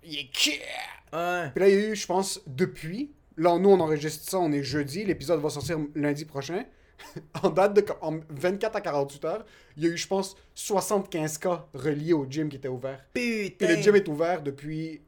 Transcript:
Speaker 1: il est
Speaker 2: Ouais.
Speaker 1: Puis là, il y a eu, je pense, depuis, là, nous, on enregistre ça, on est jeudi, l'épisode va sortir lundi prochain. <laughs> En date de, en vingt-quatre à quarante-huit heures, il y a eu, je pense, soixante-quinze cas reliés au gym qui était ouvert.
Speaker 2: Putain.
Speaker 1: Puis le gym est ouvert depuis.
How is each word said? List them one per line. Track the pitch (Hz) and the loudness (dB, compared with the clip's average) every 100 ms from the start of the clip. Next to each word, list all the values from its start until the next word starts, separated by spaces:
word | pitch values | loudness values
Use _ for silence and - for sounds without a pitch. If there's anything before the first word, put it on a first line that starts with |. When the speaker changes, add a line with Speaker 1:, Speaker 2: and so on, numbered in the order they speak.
Speaker 1:
il | 170 143 | -10 -12
est | 135 - 294 294 - - - - _ | -8 0 0 0 -8 -10 -12 -14 _
Speaker 2:
Ouais. | 156 175 180 156 | -4 -2 -2 -4
Speaker 1:
Puis | 127 | 4
là, | 196 | 6
il | |
y | 196 | 6
a | 214 | 2
eu, | 208 | -4
je | - | -2
pense, | 185 190 - - | 0 0 -6 -10
depuis, | 131 185 185 156 196 285 - _ - | -2 -2 -2 -10 -8 -8 -12 _ 0
là, | 170 170 | 4 6
nous, | 196 | 8
on | 190 | 8
enregistre | 160 151 151 151 - | 6 0 -2 -6 -4
ça, | 190 | 0
on | 170 | 2
est | 143 | 0
jeudi, | 135 147 143 156 | 0 -2 -2 -4
l'épisode | 214 160 139 165 | -2 -2 0 0
va | 147 | 0
sortir | 143 139 165 147 | -4 -4 -2 -4
lundi | 151 147 143 156 | -2 0 -2 -4
prochain. | 139 135 175 262 _ _ _ | -8 -6 -6 -6 _ _ _
<laughs> | - - - - | -18 -16 -12 -2
En | 190 | 0
date | 160 202 | 4 4
de, | 202 202 - | 4 2 -4
en | 160 156 156 | -4 -6 -8
vingt-quatre | 143 180 196 220 | -2 -2 0 -2
à | 214 | -4
quarante-huit | 180 143 139 - | -2 -2 -2 -4
heures, | 156 202 226 - - 147 | -6 -6 -10 -20 -20 -2
il | |
y | 165 | -2
a | |
eu, | 170 | -2
je | - | -2
pense, | 196 196 - - - | -2 -4 -10 -20 -12
soixante-quinze | - 196 185 208 196 170 156 156 | 0 0 2 -2 0 -4 -4 -2
cas | 185 170 151 | -2 -2 -6
reliés | 135 135 147 156 | -6 -2 -2 2
au | 165 131 | 2 2
gym | 139 156 | -2 -4
qui | 139 | -4
était | 131 | -8
ouvert. | 127 135 135 - | -6 -8 -10 -8
Speaker 2:
Putain. | 254 240 226 196 - 185 | -2 0 0 -4 0 2
Speaker 1:
Puis | 170 | 6
le | |
gym | 202 | 8
est | 202 190 | 6 4
ouvert | 147 165 175 | 0 0 0
depuis. | 143 135 147 156 160 156 | -4 -8 -8 -8 -8 -10